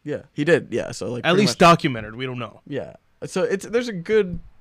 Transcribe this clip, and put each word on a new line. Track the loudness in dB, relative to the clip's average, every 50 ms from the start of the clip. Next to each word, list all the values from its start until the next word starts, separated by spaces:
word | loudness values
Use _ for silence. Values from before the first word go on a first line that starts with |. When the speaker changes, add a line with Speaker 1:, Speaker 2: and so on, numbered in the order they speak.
| -10
Speaker 1:
Yeah, | -10 -10 -10 -10 _ -6
he | -4 2
did. | 4 4 2 2 -2
Yeah, | -6 -6 -4 -6
so, | -8 -10 -8 -8
like, | -8 -4 0
Speaker 2:
At | 2
Speaker 1:
pretty | 2 4
Speaker 2:
least | 4 2 4
Speaker 1:
much | 6 8 8
Speaker 2:
documented. | 8 6 4 -2 -4 -4 -10 -12 -10
We | -8 -8
don't | -8 -6 -8
know. | -8 -10 -12 -18 _ -10
Speaker 1:
Yeah. | -8 -8 -8 -10 -14 -20 _ _ _ -16 -14
So | -6 -4 -2 -2
it's, | 0 -2 -4 -6
there's | -2 -2 -2 -2 -2
a | -8
good | -8 -4 0 2 2 2 0 -4 -10 -12 -14 _ -20